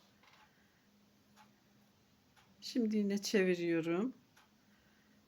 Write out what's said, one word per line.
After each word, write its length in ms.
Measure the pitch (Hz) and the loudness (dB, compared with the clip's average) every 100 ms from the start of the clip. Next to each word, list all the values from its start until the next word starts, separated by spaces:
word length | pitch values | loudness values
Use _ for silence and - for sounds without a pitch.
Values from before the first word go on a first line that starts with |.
| - _ - - - _ _ _ _ _ _ _ _ - - _ _ _ _ _ _ _ _ - - - | -20 _ -20 -20 -20 _ _ _ _ _ _ _ _ -20 -20 _ _ _ _ _ _ _ _ -20 -20 -16
Şimdi 360 | - 269 220 214 | -6 -2 0 0
yine 220 | 202 202 | 0 -2
çeviriyorum. 960 | 202 208 185 175 170 165 160 170 254 - _ - - _ _ _ _ _ _ _ | 0 2 2 2 0 0 0 -2 -2 -6 _ -20 -20 _ _ _ _ _ _ _